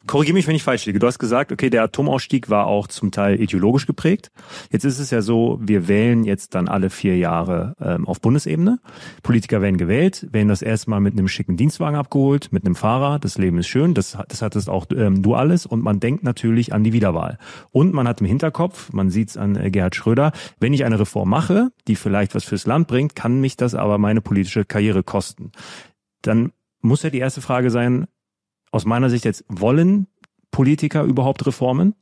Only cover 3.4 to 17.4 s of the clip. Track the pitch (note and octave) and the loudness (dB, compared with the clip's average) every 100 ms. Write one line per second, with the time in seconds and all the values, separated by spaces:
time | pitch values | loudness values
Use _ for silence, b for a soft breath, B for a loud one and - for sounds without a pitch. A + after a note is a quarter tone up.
3.4 | G#2 F#2+ G2+ C3+ - - D#3 G3+ - B | 0 2 2 2 0 -2 0 -2 -6 B
4.4 | B B B A2 C#3+ C3 C#3 A#2+ G2+ A#2 | B B B -2 -2 -4 -2 -2 2 2
5.4 | A#2 - G#2+ G#2 E2+ G2+ A#2 A#2 G#2+ G2 | 2 -2 0 0 2 2 4 2 2 -2
6.4 | - F#2+ F2 G2 F#2+ - G2+ F#2 E2+ E2+ | -4 -4 -2 0 -2 -2 0 0 0 0
7.4 | F2 F2 F#2+ - F#2 E2+ - - A2 C#3+ | -2 -2 -4 -6 -4 -4 -4 -2 0 0
8.4 | - D#3+ F#3 B3 B B B B - A#2 | 0 0 0 0 B B B B 0 0
9.4 | - A2 G2+ F#2 F2 A#2 F#3 - - G#2+ | 2 0 2 0 0 2 0 -2 -4 0
10.4 | G#2 G2 A2+ G#2+ - G#2 G2+ A2 F#2+ - | 2 2 0 -2 -2 0 0 2 -2 -2
11.4 | - F2 C#3+ - D#3 D3 C3+ C#3 C3+ C#3+ | -4 0 0 0 -2 -2 -2 0 2 2
12.4 | - F#3+ F#3+ E3+ G#2+ B2+ C#3+ D3 G2+ - | 0 -2 -2 0 0 2 0 -2 -4 -2
13.4 | F#2 F2 E2+ B2+ E3 C3 - - - - | 0 0 0 0 2 0 -2 -8 -12 -6
14.4 | G#2+ G#2+ F#2+ F#2 E2+ B2+ G#2+ F#2+ G2 A#2 | -4 -4 -2 -4 -4 0 2 4 2 2
15.4 | C#3+ F3 - A2+ A2 G#2 A#2 D3+ C3 A#2+ | 2 2 0 -4 0 0 0 -2 -4 -2
16.4 | A#2 A#2 A#2+ G#2+ A2 A2+ G#2 E2 E2 - | 0 0 0 0 2 2 2 0 -4 -10